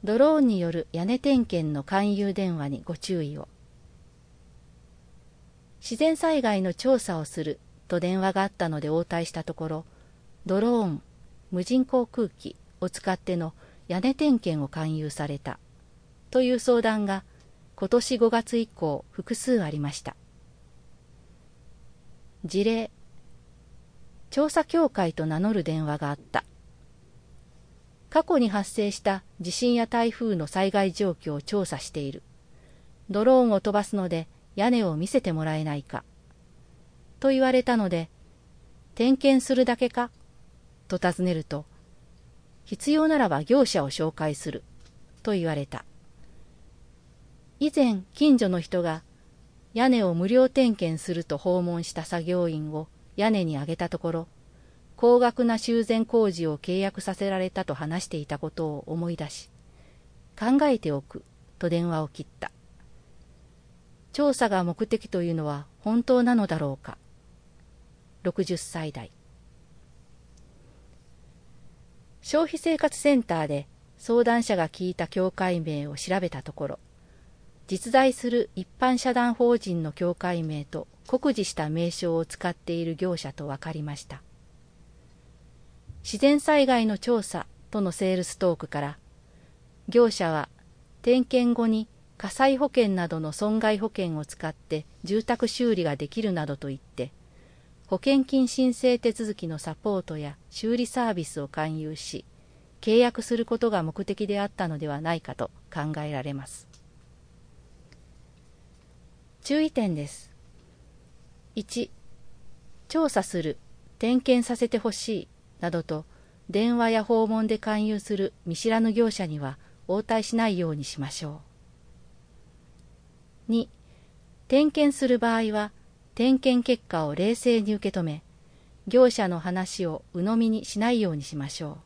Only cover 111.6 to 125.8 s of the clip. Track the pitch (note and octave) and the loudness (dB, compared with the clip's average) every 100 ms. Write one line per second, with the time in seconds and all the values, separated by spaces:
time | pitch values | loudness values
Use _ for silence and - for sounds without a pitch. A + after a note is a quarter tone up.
111.6 | G#3 - - - - - - - - - | -8 -6 -8 -10 -20 -18 -18 -16 -16 -18
112.6 | - - - D#4 D#4 A3 F#3+ F3+ D#3 C#3 | -18 -20 -4 0 2 0 -2 -4 -4 -6
113.6 | - - - - A3+ B3+ B3+ B3 A#3 A#3+ | -12 -20 -20 -6 0 0 4 2 2 -2
114.6 | A#3 A#3 A3+ G3+ - G#3 - - _ - | 0 0 -2 -6 -6 -6 -8 -20 _ -8
115.6 | F3 E3+ E3 D#3 D#3 - - - - G3 | -4 -4 -4 -8 -8 -20 -20 -20 -4 0
116.6 | A#3 A#3+ A#3 A3+ G#3+ A#3 A3 A3 A3 G#3+ | 2 2 2 2 2 2 2 2 0 -2
117.6 | - G#3+ G#3+ G#3+ - G#3 G3 - - E3 | -2 -2 0 -2 -4 -2 -2 -4 -10 -4
118.6 | A3+ A3+ A3+ G#3+ A#3 - F3+ D3+ C#3 C3+ | 0 2 2 4 2 0 -6 -6 -8 -10
119.6 | - - - F#3+ G#3+ A3+ G#3+ A3+ A3+ F#3 | -18 -20 -4 -2 0 -2 0 0 2 0
120.6 | E3+ D3+ C#3 - C#3 - D#3 D3 - - | -2 -4 -8 -8 -8 -8 -10 -12 -18 -20
121.6 | - - - - - - - - - - | -20 -20 -20 -20 -20 -20 -20 -20 -20 -20
122.6 | - - - - - - - - - A3+ | -20 -20 -20 -20 -20 -20 -20 -20 -2 -2
123.6 | - - - - - - - - - C4 | -2 -10 -20 -20 -20 -20 -20 -20 0 4
124.6 | D4+ D4 D4 C4+ C4 B3 A#3 A3+ A3 G#3 | 4 4 2 2 2 2 2 0 0 -2
125.6 | G#3 - | -4 -10